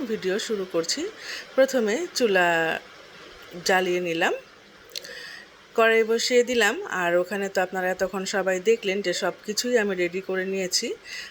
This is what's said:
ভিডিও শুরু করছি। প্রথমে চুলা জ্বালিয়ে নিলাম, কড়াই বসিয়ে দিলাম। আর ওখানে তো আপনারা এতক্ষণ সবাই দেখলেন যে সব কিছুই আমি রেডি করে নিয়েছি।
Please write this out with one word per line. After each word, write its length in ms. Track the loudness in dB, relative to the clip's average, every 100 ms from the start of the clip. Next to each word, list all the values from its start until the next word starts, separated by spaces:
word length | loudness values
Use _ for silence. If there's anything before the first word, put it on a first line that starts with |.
| -6
ভিডিও 300 | -4 -2 -2
শুরু 260 | -2 -4 -2
করছি। 320 | -4 -2 -4 -6 -10 -12 -12 -6
প্রথমে 400 | 2 2 4 0 0 -4
চুলা 340 | 0 2 4 4 4 0 -2 -8 -20 -20 -20 -20 -20 -18 -8
জ্বালিয়ে 360 | 2 2 2 0
নিলাম, 340 | -2 0 0 -2 -10 -20 -20 -20 -16 -14 -14 -16 -16 -18 -20 -20 -6
কড়াই 280 | 2 4 6
বসিয়ে 380 | 4 2 4 4
দিলাম। 300 | 4 4 2 2 -4 -2
আর 100 | 2 2
ওখানে 240 | 2 -4 -2
তো 40 | 0 0
আপনারা 220 | 0 -2
এতক্ষণ 300 | 0 -2 -2 -4
সবাই 220 | -2 0 0 2
দেখলেন 300 | 2 2 -2 -2
যে 60 | -2
সব 120 | -2 -4
কিছুই 300 | -8 -4 0 2
আমি 120 | 2 0
রেডি 180 | -2 -2 -4
করে 160 | -4 -2
নিয়েছি। 340 | -4 -2 -2 -4 -8 -12 -14 -14